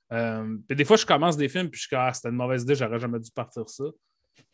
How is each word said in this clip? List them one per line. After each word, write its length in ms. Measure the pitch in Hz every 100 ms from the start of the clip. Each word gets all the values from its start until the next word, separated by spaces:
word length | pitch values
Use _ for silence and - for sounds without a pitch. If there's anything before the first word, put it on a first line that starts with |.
| _
Euh, 440 | 117 117 110 110 110 -
puis 100 | 139
des 80 |
fois, 120 | 143 220
je 100 | -
commence 300 | 151 170 147
des 120 | 139
films, 200 | 185 175
puis 80 | -
je 40 | -
suis 40 |
comme, « 80 | 131
Ah, 100 | 127
c'était 160 | 123 120
une 80 | 123
mauvaise 260 | 123 131
idée, 120 | 120
j'aurais 240 | 143 117 117
jamais 180 | 123 117
dû 100 | 113
partir 380 | - 117 - 110
ça. » 160 | - 143 - _ _ _ _ _